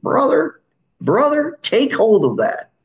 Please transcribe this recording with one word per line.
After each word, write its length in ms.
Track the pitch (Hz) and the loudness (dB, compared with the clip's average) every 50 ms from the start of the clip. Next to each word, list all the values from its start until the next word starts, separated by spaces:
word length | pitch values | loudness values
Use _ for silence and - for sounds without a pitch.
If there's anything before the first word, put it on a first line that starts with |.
| - | -2
Brother, 580 | - - 254 277 262 - 302 330 - - _ _ _ _ _ _ _ _ _ | -2 0 0 2 2 2 0 0 -2 -8 _ _ _ _ _ _ _ _ _
brother, 560 | - - 160 220 285 294 294 294 294 330 - - | -2 0 0 2 2 2 0 0 -2 -4 -8 -10
take 320 | - - - 226 277 262 - | -8 -2 0 0 0 0 0
hold 300 | - - 226 214 190 147 | 0 2 4 4 4 2
of 120 | 127 107 | 0 0
that. 340 | 95 110 98 - - - _ _ _ | 0 -2 -4 -4 -6 -14 _ _ _